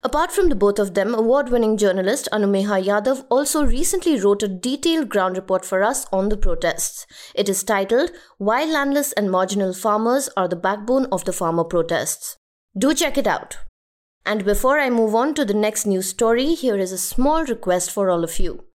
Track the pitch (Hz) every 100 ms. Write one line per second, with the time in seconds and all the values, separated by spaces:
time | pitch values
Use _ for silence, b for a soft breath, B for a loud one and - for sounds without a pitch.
0 | 254 294 349 - 370 202 202 202 202 180
1 | 196 233 226 269 247 247 220 214 202 185
2 | 185 277 - 214 202 196 208 196 190 208
3 | 208 262 - 247 285 302 277 240 339 381
4 | 349 269 202 202 208 185 254 269 339 330
5 | 233 202 185 185 190 185 185 190 208 269
6 | - 190 202 202 - - 180 - - -
7 | - B B - 202 190 196 202 196 233
8 | 339 B B B 202 233 311 311 277 285
9 | 285 - 202 185 190 202 190 185 220 208
10 | 226 262 269 - 185 170 185 208 208 262
11 | 262 185 - 180 170 170 165 175 127 165
12 | - - - - _ _ _ 196 262 302
13 | 302 277 208 151 - - - _ _ _
14 | _ _ - 214 196 202 254 294 269 233
15 | 220 220 269 302 233 208 208 214 208 185
16 | 190 - 226 233 269 330 254 202 185 185
17 | - - 262 320 294 226 190 180 - -
18 | 196 170 165 - - - -